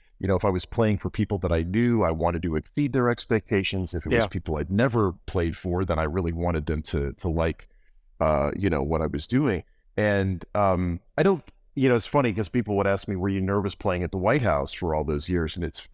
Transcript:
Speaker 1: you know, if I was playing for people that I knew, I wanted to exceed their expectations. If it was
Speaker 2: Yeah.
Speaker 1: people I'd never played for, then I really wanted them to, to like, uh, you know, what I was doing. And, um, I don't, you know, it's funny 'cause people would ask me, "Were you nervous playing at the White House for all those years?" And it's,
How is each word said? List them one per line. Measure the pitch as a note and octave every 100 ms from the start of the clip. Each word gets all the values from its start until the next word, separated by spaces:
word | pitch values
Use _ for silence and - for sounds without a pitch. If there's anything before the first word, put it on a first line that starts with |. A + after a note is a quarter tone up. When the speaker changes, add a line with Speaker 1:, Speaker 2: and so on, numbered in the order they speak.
| _ -
Speaker 1:
you | F#2+
know, | F#2
if | G#2
I |
was | F#2
playing | - - A2 G2+
for | F#2
people | - G#2 G2
that | F2+
I | E2
knew, | E2+ G#2 A#2+ A2+
I | E2+
wanted | D#2+ E2 E2+
to | E2+ D#2
exceed | - - C#3+
their | C3 A#2+
expectations. | A#2+ - A2 - G2+ F#2+ F#2+ F2+
If | E2+ -
it |
was | A#2+
Speaker 2:
Yeah. | G#2+
Speaker 1:
people | F#2 - D2+
I'd | D2+
never | G2 C3 A2+ G2 - -
played | F#2 E2+ D2+
for, | F#2 F2+
then | F2 D#2+
I |
really | D#2 F2+ E2+
wanted | E2 F2 E2 D2
them | D2+
to, | - D#2 C#2+
to | - F2+
like, | D#2+ E2 - - - - - _ -
uh, | D#2 D2 C#2+ -
you | F#2+
know, | D2+
what | C#2+ D#2+
I | D#2
was | C#2+ -
doing. | B2+ C#3+ F2 - _ _ -
And, | G#2 G2+ F#2+ F2+ -
um, | G#2 G2 F2+ F2+ E2 _ -
I |
don't, | F3 E3+ - _ _ C#3
you | C3
know, |
it's | A#2+
funny | - D3 B2
'cause | G2 G#2
people | B2 G#2 G2+
would | G2
ask | G2 -
me, |
"Were | F#2+ G2
you | G2
nervous | F#2 G2+ G2 -
playing | G2+ F2+
at | F2
the | F#2+
White | F#2+ C#3+
House | A2 C#2+ C#2
for | - E2+
all | D#2
those | D2 D2 -
years?" | F2 D#2+
And | F2
it's, | D#2+ - -